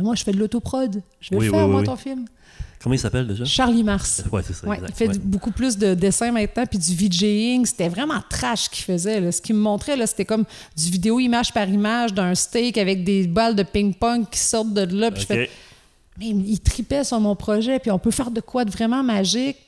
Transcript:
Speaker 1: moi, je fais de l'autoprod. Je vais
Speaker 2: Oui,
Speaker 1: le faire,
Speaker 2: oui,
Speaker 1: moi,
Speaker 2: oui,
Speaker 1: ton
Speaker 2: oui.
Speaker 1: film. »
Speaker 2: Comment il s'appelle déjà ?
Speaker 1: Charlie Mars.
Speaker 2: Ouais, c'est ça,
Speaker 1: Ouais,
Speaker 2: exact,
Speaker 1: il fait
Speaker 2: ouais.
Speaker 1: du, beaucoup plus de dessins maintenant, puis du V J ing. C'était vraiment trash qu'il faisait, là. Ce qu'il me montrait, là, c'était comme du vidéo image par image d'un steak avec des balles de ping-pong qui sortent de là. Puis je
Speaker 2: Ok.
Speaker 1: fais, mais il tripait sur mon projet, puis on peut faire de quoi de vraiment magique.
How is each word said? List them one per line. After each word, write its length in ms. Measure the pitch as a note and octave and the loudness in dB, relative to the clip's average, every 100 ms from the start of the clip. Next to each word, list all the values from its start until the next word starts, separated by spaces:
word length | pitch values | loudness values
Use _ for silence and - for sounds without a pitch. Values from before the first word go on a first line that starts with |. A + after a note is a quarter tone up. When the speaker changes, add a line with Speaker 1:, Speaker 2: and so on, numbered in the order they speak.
Speaker 1:
moi, 120 | G3+ | -2
je 80 | A#3+ | -2
fais 80 | - | 0
de 60 | G3 | 0
l'autoprod. 640 | G#3+ A#3+ - C4 C4 G3+ - _ | 0 -2 -4 -2 -2 -4 -10 _
Je 100 | - | -4
vais 60 | - | 0
Speaker 2:
Oui, 100 | A2 | 2
Speaker 1:
le 40 | |
faire, 120 | - - | 4 4
Speaker 2:
oui, 40 | |
Speaker 1:
moi, 80 | - | 4
Speaker 2:
oui, 60 | G#2 | 2
Speaker 1:
ton 60 | |
Speaker 2:
oui. 40 | - | -2
Speaker 1:
film. » 260 | C4+ C4 A#3 - - - - - | -6 -8 -8 -14 -18 -14 -14 -6
Speaker 2:
Comment 120 | A#2+ C3 | -2 0
il 20 | |
s'appelle 300 | A2 A#2+ B2 | 0 -2 -2
déjà ? 160 | G2+ | -2
Speaker 1:
Charlie 400 | A#2+ - C4 A#3 | -2 0 2 4
Mars. 400 | G#3+ G3 - - - | 2 0 -2 -4 -2
Speaker 2:
Ouais, 100 | G2+ | -2
c'est 100 | - | -4
ça, 120 | - G3+ | -6 -6
Speaker 1:
Ouais, 80 | |
Speaker 2:
exact, 160 | G#3 F#2 | -6 -6
Speaker 1:
il 40 | - | -2
fait 100 | A3+ | 0
Speaker 2:
ouais. 60 | |
Speaker 1:
du, 80 | G3 | 0
beaucoup 320 | G3 F#3+ - | -2 -2 -2
plus 260 | G3+ C4 G3 | -2 -2 2
de 160 | G3+ | 2
dessins 380 | F#3 G3 F#3 A#3+ | 2 2 2 0
maintenant, 340 | A#3 G#3 - A#3+ | 0 0 -2 -2
puis 140 | G#3 | 0
du 160 | D#3+ F3 | 0 2
V 100 | G#3 | 2
J 460 | F3 G#3+ G#3 A#3 | 2 2 2 2
ing. 100 | B3+ | 2
C'était 240 | A#3+ - E3+ | 2 0 -2
vraiment 320 | F3 D4 C#4+ - | -2 -4 -4 -6
trash 400 | - B3 A#3 - | -4 -2 -2 -4
qu'il 160 | - | -6
faisait, 360 | - F3+ F#3 A3 | -4 -2 0 0
là. 100 | F3 | 0
Ce 100 | F3 | -2
qu'il 140 | - | 0
me 60 | G#3+ | 2
montrait, 360 | G#3+ G#3 - C#4 | 2 0 -2 -2
là, 100 | A3+ | 0
c'était 160 | - | -2
comme 200 | F#3+ A3 A3 - - D#3 | 0 0 0 -4 -12 -4
du 140 | E3 | -2
vidéo 300 | F3+ G#3+ A#3+ | 0 2 2
image 320 | B3+ A#3 A#3+ | 2 2 0
par 160 | A#3 G3 | 0 0
image 440 | G3+ G#3+ A#3 A#3 | 2 2 2 0
d'un 220 | G3 F3+ | 0 0
steak 440 | F3+ - B3 A#3+ G#3+ | 0 0 0 0 2
avec 260 | F#3+ F#3+ | 0 0
des 240 | F3 G3 F3+ | 2 2 2
balles 260 | F3 A3+ | 2 2
de 80 | G#3 | 2
ping-pong 680 | F#3+ G#3 G3+ F3+ A#3 A#3+ G#3 | 0 0 0 2 0 0 -2
qui 120 | - | -2
sortent 340 | - A3+ A3 | -2 0 0
de 80 | G#3 F#3 G3 | 0 0 0
là. 140 | A3+ | 0
Puis 80 | G3 G2+ | 0 -2
je 40 | |
Speaker 2:
Ok. 80 | G3+ | 0
Speaker 1:
fais, 100 | - - - - _ _ _ - | -2 -6 -20 -20 _ _ _ -10
mais 80 | A3+ | -2
il 280 | G3+ G3 G#3+ | 0 0 0
tripait 460 | - - G#3+ C#4 | 0 -2 -2 -2
sur 160 | C4+ A#3 | 0 0
mon 160 | G#3 G3+ | 0 0
projet, 420 | - G#3 A3+ C4 | 0 0 0 -2
puis 140 | A#3+ | 0
on 80 | F#3 | 0
peut 100 | A#3 | 0
faire 220 | G#3+ B3 | -2 -2
de 80 | A3+ | -4
quoi 240 | - B3+ | -4 -2
de 60 | A3 | -2
vraiment 320 | - A3+ B3+ | 0 0 0
magique. 540 | B3+ G#3 F#3+ G#3+ C4+ C4+ | 0 0 0 0 -2 -6